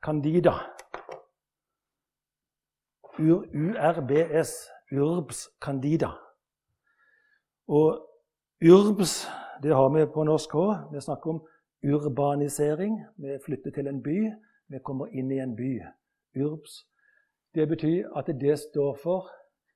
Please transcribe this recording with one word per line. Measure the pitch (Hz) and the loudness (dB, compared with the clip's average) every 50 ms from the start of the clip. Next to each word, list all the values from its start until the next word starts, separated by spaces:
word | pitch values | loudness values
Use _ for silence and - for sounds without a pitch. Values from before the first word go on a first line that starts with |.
| - | -6
candida. | 156 156 147 139 156 165 175 156 170 - - - - - - - _ - - - - - - - _ _ _ _ _ _ _ _ _ _ _ _ _ _ _ _ _ _ _ _ _ _ _ _ _ _ _ _ _ _ _ _ _ _ _ - - - - | -4 -4 -2 0 2 2 4 4 4 2 2 -6 -12 -16 -20 -18 _ -16 -16 -16 -16 -18 -20 -20 _ _ _ _ _ _ _ _ _ _ _ _ _ _ _ _ _ _ _ _ _ _ _ _ _ _ _ _ _ _ _ _ _ _ _ -20 -16 -6 0
Ur-, | 156 160 170 196 - - - | 4 4 4 4 2 -4 -4
U | 143 156 185 226 | -4 -2 -2 -2
R | - 143 160 170 170 | 2 2 2 2 0
B | 135 120 143 151 170 165 151 165 | 0 2 2 2 2 2 2 0
S, | 151 - - - - - - - _ _ | 0 0 -6 -12 -16 -18 -20 -20 _ _
urbs | 139 135 143 156 170 180 143 - - - - - _ _ | -2 0 0 2 0 -2 -4 -6 -10 -14 -14 -16 _ _
candida. | - 147 139 135 127 147 160 151 143 98 - - - - _ _ _ _ _ _ _ _ _ _ _ _ _ _ _ _ _ _ _ _ _ _ _ _ _ _ _ | -8 -6 -6 -2 0 0 0 0 0 -2 -4 -12 -18 -20 _ _ _ _ _ _ _ _ _ _ _ _ _ _ _ _ _ _ _ _ _ _ _ _ _ _ _
Og | - 151 151 156 156 - - - - _ _ _ _ _ _ _ _ _ _ 165 | 0 2 4 4 4 2 -2 -8 -18 _ _ _ _ _ _ _ _ _ _ 8
urbs, | 165 180 196 202 214 202 196 185 - - - - - - - - - - - 139 | 10 10 10 10 6 2 2 0 -2 -2 -6 -8 -10 -12 -14 -14 -16 -14 -6 0
det | 151 147 | 2 4
har | 131 135 135 | 6 6 6
vi | 147 156 156 | 4 4 2
på | 151 - 151 156 | 2 0 -2 0
norsk | 151 156 151 - - - | 2 2 0 0 -2 -2
også. | 151 185 208 208 160 143 156 | 0 0 0 0 -4 -6 -10
Vi | 151 139 | -12 -10
snakker | - 160 139 - - 160 | -8 -8 -10 -6 -6 -6
om | 160 160 160 - _ _ _ _ _ _ - | -6 -6 -10 -14 _ _ _ _ _ _ -2
urbanisering. | 143 143 147 147 147 123 135 143 143 143 143 143 143 - - 147 147 151 160 196 214 220 214 - - _ | 0 0 0 0 -2 -2 0 0 0 2 0 -2 -2 -2 0 0 0 0 0 -2 -4 -4 -6 -8 -16 _
Vi | - 143 135 139 135 - | -12 -10 -10 -10 -10 -6
flytter | 160 139 - - - | -8 -8 -6 -6 -8
til | - 147 139 | -6 -6 -6
en | 139 139 131 117 | -6 -6 -6 -4
by. | 147 160 202 220 220 214 - _ _ _ _ _ _ | -2 0 0 0 -2 -4 -8 _ _ _ _ _ _
Vi | 139 131 - | -16 -14 -10
kommer | 147 135 131 147 | -8 -8 -8 -8
inn | 233 - 131 131 131 | -8 -6 -6 -4 -4
i | 135 135 | -4 -4
en | 131 127 113 | -4 -6 -6
by. | 110 127 135 127 104 85 - - _ _ _ _ _ _ _ _ | -6 -6 -6 -6 -6 -8 -12 -20 _ _ _ _ _ _ _ _
Urbs. | 131 139 151 156 156 - - - - - _ _ _ _ _ _ _ _ _ _ _ _ _ - | -4 -4 -4 -4 -8 -12 -18 -20 -20 -20 _ _ _ _ _ _ _ _ _ _ _ _ _ 0
Det | 160 156 | 0 0
betyr | 151 165 160 156 151 170 185 214 - - | 0 0 0 0 0 0 0 -2 -4 -8
at | 147 - | -6 -6
det | - 147 120 139 143 151 147 | -6 -6 0 0 0 0 0
står | 147 - - 151 139 143 135 - - | -4 -6 -2 -2 -2 -2 -2 -4 -2
for | 170 185 185 185 - - - _ _ _ _ _ _ _ | -2 -2 -2 -4 -8 -18 -20 _ _ _ _ _ _ _